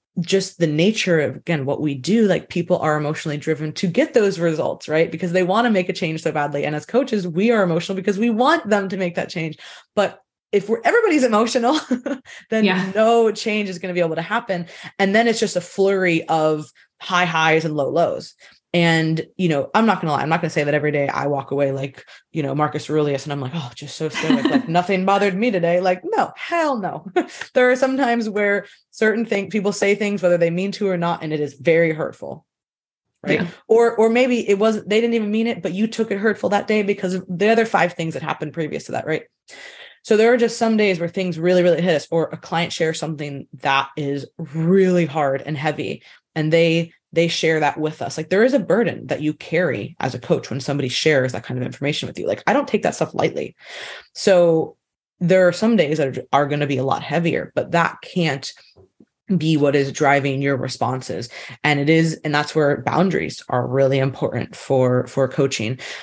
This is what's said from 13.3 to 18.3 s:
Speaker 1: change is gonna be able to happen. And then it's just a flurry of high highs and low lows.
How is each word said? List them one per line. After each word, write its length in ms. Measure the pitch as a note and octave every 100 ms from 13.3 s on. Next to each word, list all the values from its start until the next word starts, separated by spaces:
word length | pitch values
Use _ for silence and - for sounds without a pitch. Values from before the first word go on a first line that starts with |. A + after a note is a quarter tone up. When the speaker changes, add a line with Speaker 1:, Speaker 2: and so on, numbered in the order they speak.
Speaker 1:
change 340 | G#3 A3+ G#3+ G3+
is 120 | F3
gonna 140 | F#3
be 60 | F3+
able 160 | E3 D#3+
to 60 |
happen. 460 | E3+ A#3 - F3+ E3+ - - -
And 160 | G3
then 140 | G#3+ A#3
it's 140 | A3
just 160 | G#3 -
a 40 |
flurry 640 | - - G3 G3 F3+ E3 E3
of 420 | D#3+ D#3 D#3 D3+ - _ -
high 240 | - F3+ F3+
highs 400 | E3 D#3+ D#3+ D#3+
and 100 | D3+
low 140 | C3+
lows. 440 | D3+ D3 C#2 -